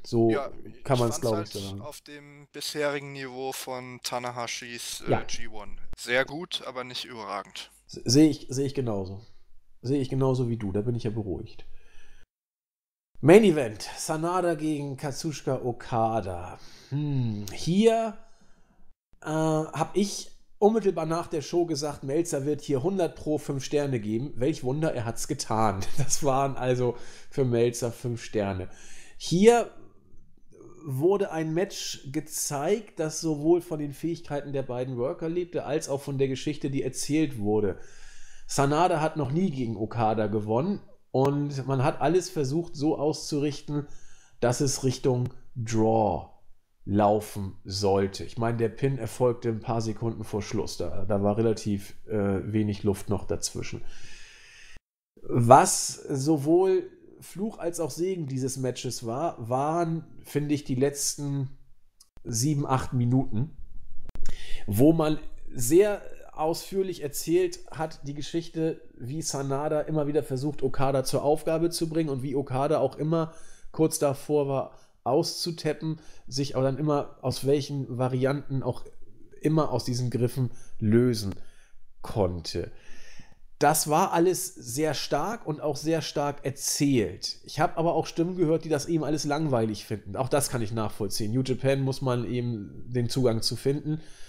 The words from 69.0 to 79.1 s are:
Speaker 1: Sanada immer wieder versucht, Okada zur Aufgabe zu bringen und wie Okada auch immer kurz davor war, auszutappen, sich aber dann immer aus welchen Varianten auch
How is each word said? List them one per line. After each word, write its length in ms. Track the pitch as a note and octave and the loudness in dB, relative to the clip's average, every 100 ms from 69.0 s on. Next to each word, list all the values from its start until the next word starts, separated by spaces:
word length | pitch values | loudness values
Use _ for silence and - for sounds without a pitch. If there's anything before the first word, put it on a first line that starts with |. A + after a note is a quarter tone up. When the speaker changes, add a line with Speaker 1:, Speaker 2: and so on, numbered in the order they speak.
| A#2 D#3 | -8 -6
Speaker 1:
Sanada 640 | D3+ C#3 C#3 C#3 D3+ D3+ | -4 -4 -2 -2 0 0
immer 240 | D3+ D#3 C#3+ | 0 0 2
wieder 160 | D3 | 0
versucht, 400 | C#3 C3 D3 - | 0 -2 -2 0
Okada 420 | C#3 - C3+ C3+ | 2 4 4 2
zur 180 | - C3 | 2 2
Aufgabe 460 | C3+ D3+ E3 D#3+ E3+ | 2 2 2 2 0
zu 220 | - D#3+ | 0 -2
bringen 180 | D#3+ D#3 | 0 0
und 140 | C3+ | -2
wie 120 | C#3 | -2
Okada 440 | C3+ C3 B2+ D3 C#3+ | -2 0 0 2 4
auch 180 | C3 - | 2 0
immer 380 | D#3 E3 D#3+ - - - - | 0 0 0 -6 -14 -12 -6
kurz 280 | - D#3 - | 2 2 4
davor 500 | C#3+ B2+ - D3+ C#3 | 0 0 0 2 2
war, 240 | C3+ - - - _ | 0 -2 -10 -20 _
auszutappen, 960 | - D3 D#3+ - F3 D#3+ D#3 - D#3+ D#3 - - - | 2 2 2 -2 -4 -4 -4 -2 -4 -6 -10 -14 -6
sich 300 | C3 C#3 C3 | -2 -2 0
aber 80 | |
dann 140 | C3+ C3+ | 0 2
immer 380 | D3+ C#3+ - - | 2 2 0 -4
aus 240 | B2+ - C3+ | -4 0 2
welchen 520 | D3 C#3+ C#3+ B2+ A#2+ | 2 0 -4 -4 -2
Varianten 640 | B2+ B2+ C3 C#3+ - C3+ | 0 2 2 0 -2 -2
auch 220 | B2 - - - - | -2 -4 -6 -10 -12